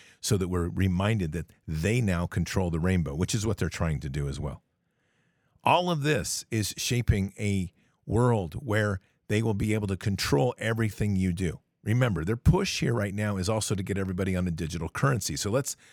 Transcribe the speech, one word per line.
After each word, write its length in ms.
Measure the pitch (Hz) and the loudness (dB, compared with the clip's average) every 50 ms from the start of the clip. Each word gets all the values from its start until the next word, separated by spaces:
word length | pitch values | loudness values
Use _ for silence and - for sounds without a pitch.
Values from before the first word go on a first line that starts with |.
| - - - _ | -20 -20 -20 _
so 160 | - - 110 95 | -4 0 0 0
that 100 | 95 90 | 0 0
we're 200 | 90 90 85 87 | 0 0 0 -2
reminded 640 | - - 95 95 90 87 95 104 113 107 92 80 76 | 0 0 2 2 2 2 2 2 2 2 0 -2 -2
that 120 | 85 76 - - _ - - | -6 -8 -8 -12 _ -10 -6
they 340 | 80 78 80 98 113 127 | -4 -2 0 2 2 2
now 240 | 120 98 90 85 87 | 2 2 0 0 0
control 460 | 85 - 104 85 - - - 92 85 | -2 -2 -2 -2 -2 -2 -2 -2 0
the 80 | 80 80 | 0 0
rainbow, 340 | 80 92 95 90 80 71 71 | 2 2 2 2 2 0 0
which 220 | 76 92 - - | -2 -2 0 0
is 100 | 113 101 | -2 0
what 120 | 113 104 - | -2 -2 -2
they're 120 | - 80 | -2 -4
trying 300 | - - 87 82 78 67 | -2 -2 -2 -2 -2 -2
to 100 | 78 71 | -4 -4
do 180 | 67 76 71 71 | -4 -4 -4 -4
as 120 | 69 69 | -4 -6
well. 240 | 73 69 65 - _ _ _ _ _ _ _ _ _ _ _ _ _ _ _ _ _ _ _ _ - | -6 -8 -8 -10 _ _ _ _ _ _ _ _ _ _ _ _ _ _ _ _ _ _ _ _ 2
All 280 | 120 139 170 180 180 | 4 4 4 4 2
of 100 | 170 151 | 2 2
this 420 | 139 147 151 117 82 - - - - - | 2 2 2 2 0 -2 -4 -6 -6 -4
is 240 | - 110 104 - - | -2 0 0 -2 -2
shaping 580 | - - - 120 120 113 - 117 101 95 98 - - | -4 -2 -2 0 0 2 2 2 2 2 0 -2 -2
a 320 | 110 104 101 98 92 85 - _ _ _ _ _ - - | 0 0 2 2 0 -2 -6 _ _ _ _ _ -6 -2
world 480 | - 110 123 123 120 107 92 78 - - - | 2 4 4 4 4 2 0 -4 -6 -8 -4
where 340 | 127 104 110 107 104 98 95 _ _ _ _ _ - | -2 0 0 2 0 -2 -4 _ _ _ _ _ -2
they 160 | 107 107 113 | 0 0 2
will 100 | 113 107 | 2 0
be 220 | 101 101 107 107 | 0 0 0 0
able 100 | 110 101 | 0 0
to 100 | 98 98 | -2 -4
control 600 | 92 - - 98 92 - - 139 143 139 127 117 - | -2 -2 -2 -2 0 0 2 2 2 2 2 -2 -2
everything 580 | 113 110 117 113 113 107 98 - 110 104 101 | -2 -2 0 0 0 -2 -2 -2 -2 0 2
you 160 | 95 92 92 87 | 2 2 2 0
do. 260 | 82 95 82 71 - _ _ _ _ - | 0 -2 -4 -4 -6 _ _ _ _ -4
Remember, 420 | - 110 123 131 120 98 78 78 | 0 2 2 2 2 0 0 -2
their 100 | 87 113 | -2 -2
push 440 | 120 - - 160 185 202 - - - | 2 4 4 4 4 4 0 -2 -2
here 160 | 156 - 120 | 0 0 0
right 180 | 117 101 104 95 | 0 0 -2 -2
now 240 | 101 107 104 101 95 | -2 -2 -2 0 0
is 100 | 90 95 | 0 0
also 280 | 110 110 - - 110 | 0 0 0 -2 -2
to 80 | 92 95 | -2 -2
get 160 | 90 98 98 | -2 -2 -2
everybody 360 | 98 95 95 90 98 95 92 | -2 -2 -2 -2 0 0 0
on 120 | 90 90 90 | 0 0 0
a 40 | |
digital 380 | 85 80 87 76 85 87 82 82 | -2 -2 -4 -6 -6 -6 -6 -6
currency. 460 | - - - 139 135 113 - - 78 | -6 -2 0 0 0 0 -2 -4 -6
So 160 | 71 - 104 | -4 -4 -2
let's, 240 | 104 135 139 - - _ - - | 0 0 -2 -2 -8 _ -16 -20